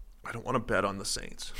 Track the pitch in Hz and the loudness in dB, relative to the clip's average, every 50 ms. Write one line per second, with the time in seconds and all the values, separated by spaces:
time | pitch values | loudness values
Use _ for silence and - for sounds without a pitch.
0 | - - - - - - - 117 - - 127 123 107 110 110 92 98 101 98 98 | -14 -14 -14 -12 -8 -6 -6 -4 0 2 2 2 4 4 4 4 4 4 2 0
1 | 92 - - - 87 - - - - - - | -2 -2 -2 -2 -2 -6 -8 -8 -8 -4 -2